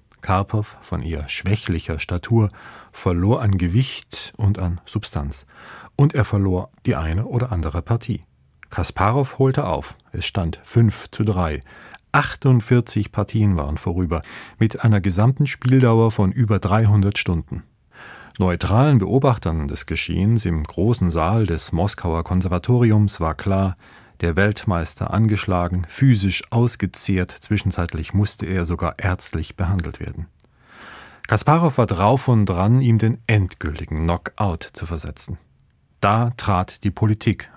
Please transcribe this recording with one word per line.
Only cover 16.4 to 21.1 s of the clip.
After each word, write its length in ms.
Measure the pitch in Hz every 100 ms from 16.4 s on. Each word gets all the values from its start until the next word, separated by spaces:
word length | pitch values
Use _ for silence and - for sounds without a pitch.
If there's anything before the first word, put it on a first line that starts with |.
| 110 101
dreihundert 580 | 98 107 110 104 98 -
Stunden. 460 | - 82 - - - _ _ - - - - -
Neutralen 600 | 92 87 82 107 147 127
Beobachtern 720 | 95 131 139 113 - 80 71
des 160 | 71 -
Geschehens 600 | 78 - 82 98 117 95
im 160 | 82
großen 460 | 73 - 107 120 90